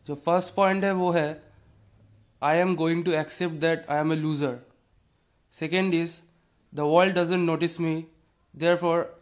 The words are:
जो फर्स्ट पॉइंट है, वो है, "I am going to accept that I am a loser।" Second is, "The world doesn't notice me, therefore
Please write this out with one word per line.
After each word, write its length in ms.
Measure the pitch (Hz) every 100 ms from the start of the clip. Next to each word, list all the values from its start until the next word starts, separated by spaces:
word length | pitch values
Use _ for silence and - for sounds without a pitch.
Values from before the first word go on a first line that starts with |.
| -
जो 80 |
फर्स्ट 400 | 143 - 175 185
पॉइंट 300 | - 196 196
है, 80 | 196
वो 180 | 185 180
है, 320 | 170 151 156 - - _ - _ _ - - _ -
"I 220 | 143 160 180
am 100 | 180
going 280 | 160 165
to 60 | 170
accept 440 | 156 151 - 175 160
that 160 | 165 165 165
I 140 | 147
am 80 | 156
a 100 | 160
loser।" 320 | 156 147 143 123 - _ _ _ _ _ _ _ _ -
Second 280 | 160 180 190
is, 160 | 170 165 - - _ _ _ _
"The 100 | 143
world 300 | 147 165 185
doesn't 360 | 185 170 185 170
notice 300 | 160 165 165
me, 220 | 165 160 165 _ _ _ _ -
therefore 400 | 165 175 175 170 - -